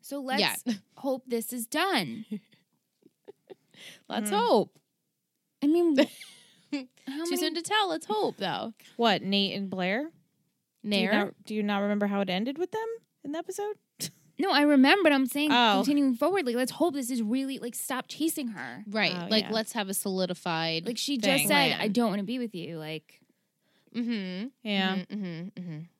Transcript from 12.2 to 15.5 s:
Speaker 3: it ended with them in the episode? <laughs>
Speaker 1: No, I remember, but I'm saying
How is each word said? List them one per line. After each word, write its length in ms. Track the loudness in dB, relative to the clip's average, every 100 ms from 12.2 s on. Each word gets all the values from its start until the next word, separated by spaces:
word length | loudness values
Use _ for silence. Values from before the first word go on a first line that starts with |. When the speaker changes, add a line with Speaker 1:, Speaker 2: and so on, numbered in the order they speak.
Speaker 3:
it 100 | -2
ended 280 | -2 -4 -4
with 140 | -4
them 140 | -4 -6 -8 _ _
in 80 | -8
the 60 | -8
episode? 380 | -8 -6 -6 -8 _ _
<laughs> 100 | -14 -14 _ _
Speaker 1:
No, 120 | 2
I 120 | 4
remember, 420 | 6 8 8 8
but 80 | 6
I'm 140 | 6 2
saying 240 | 0 2